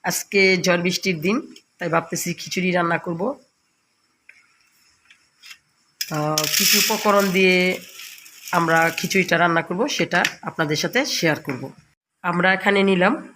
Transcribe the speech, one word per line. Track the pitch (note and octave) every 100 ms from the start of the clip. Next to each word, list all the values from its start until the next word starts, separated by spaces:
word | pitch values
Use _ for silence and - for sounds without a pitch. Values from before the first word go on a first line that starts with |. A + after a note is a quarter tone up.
আজকে | F#3 F3 - G3+ F#3+ F#3
ঝড় | F#3 F3
বৃষ্টির | F3 F3+ F#3+ E3
দিন, | E3 A#3+ - - _ _
তাই | F3
ভাবতেছি | E3 E3 E3+ F3
খিচুড়ি | E3 - - F3+
রান্না | F3+ E3+ E3
করব। | F3+ E3 G#3+ C#4+ _ _ _ _ _ _ _ _ _ _ _ _ _ _ _ _ _ - _ _ - - _ _ _ _ -
আহ, | D#3 D3+ D#3 D#3 -
কিছু | G3 G#3
উপকরণ | F#3+ G#3+ G#3+ G3+ G3+
দিয়ে | F#3 F#3 F#3 F3+ - - - - - - - -
আমরা | F3 E3 E3 E3
খিচুড়িটা | E3 F3+ F#3+ F3+ E3
রান্না | E3+ E3
করব, | D#3+ F3+ C4+
সেটা | - D#3+ F3 - -
আপনাদের | - - D3+ D3+
সাথে | E3+ A#3+ C#4
শেয়ার | - E3 D3
করব। | - B2+ C3+ - _ _ _ _
আমরা | F3+ F3 F#3
এখানে | F#3+ G3+ G3+
নিলাম | G3 F#3 F#3 D#4+ -